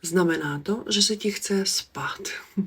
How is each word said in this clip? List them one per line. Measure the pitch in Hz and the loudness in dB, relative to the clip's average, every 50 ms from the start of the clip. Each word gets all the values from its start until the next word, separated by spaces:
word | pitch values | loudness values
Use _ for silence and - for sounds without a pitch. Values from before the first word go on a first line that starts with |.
| - | -4
znamená | 165 165 185 180 170 165 156 156 151 147 147 | 0 4 4 6 6 4 2 0 -2 -4 -4
to, | 147 - 202 233 - - | -2 -2 -2 -2 -2 0
že | 214 202 202 | 2 4 4
se | - 214 | 2 2
ti | 208 - 208 | 0 0 -2
chce | 202 - - - 202 196 196 | -2 -2 -2 0 0 0 2
spát. | 196 - - - - - 147 143 - - - 196 - - - - - - - 196 | 0 0 -2 -4 -6 -6 -6 -6 -6 -6 -6 -8 -8 -8 -10 -12 -6 -4 -4 -4